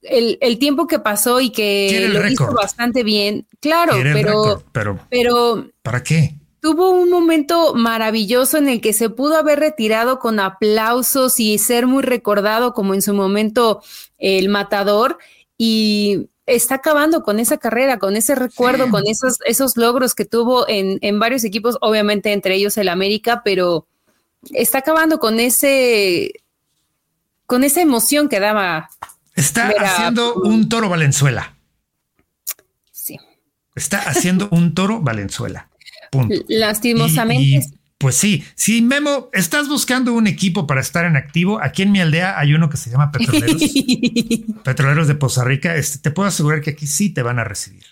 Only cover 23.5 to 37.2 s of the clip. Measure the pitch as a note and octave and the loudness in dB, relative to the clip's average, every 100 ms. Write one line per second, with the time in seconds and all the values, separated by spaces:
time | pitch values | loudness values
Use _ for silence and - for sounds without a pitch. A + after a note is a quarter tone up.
23.5 | F#3+ F3+ E3 - _ _ _ _ _ - | 0 0 0 -4 _ _ _ _ _ -10
24.5 | - A#3 C4+ C4 D#4+ D#4+ G#3+ A3+ A3 A#3+ | -4 -2 -2 0 2 2 2 0 0 0
25.5 | B3 C#4 C4+ B3+ A3+ G3 F3 - - _ | 2 2 2 2 2 2 0 -2 -8 _
26.5 | _ _ _ _ _ _ _ _ _ _ | _ _ _ _ _ _ _ _ _ _
27.5 | B3 C#4 E4 F4 A#3+ - D4 D4 G#3 G3+ | 0 2 2 2 2 2 0 0 0 0
28.5 | G#3+ F#3 D#3+ D#3+ - - - _ - - | 0 -2 -4 -8 -18 -20 -20 _ -2 -2
29.5 | - A#3 G#4 G3 F3+ F3 A#3+ A#3+ A#3 G3+ | 0 0 0 2 0 0 0 0 0 2
30.5 | A3 G#3+ A3+ G#3+ F3 D3+ C3+ C#3 A2 - | 2 2 0 0 0 0 2 0 0 -6
31.5 | _ _ _ _ _ _ _ _ _ - | _ _ _ _ _ _ _ _ _ -14
32.5 | - _ _ _ - - - _ _ _ | -14 _ _ _ -16 -16 -16 _ _ _
33.5 | _ _ - - G3+ - D3+ F3+ F#3 G3+ | _ _ -12 -6 -4 -2 -2 0 0 0
34.5 | E3+ E3+ E3 G3 A3+ D3 A2 G2 - A2+ | 2 2 0 -2 -2 -4 -4 -6 -8 -10
35.5 | F2+ - _ - - - C3+ A2+ G#3+ - | -10 -16 _ -20 -20 -6 -2 0 -2 -2
36.5 | A3 A3 G#3+ A#3+ A3+ - D#3+ | -2 0 0 0 2 2 2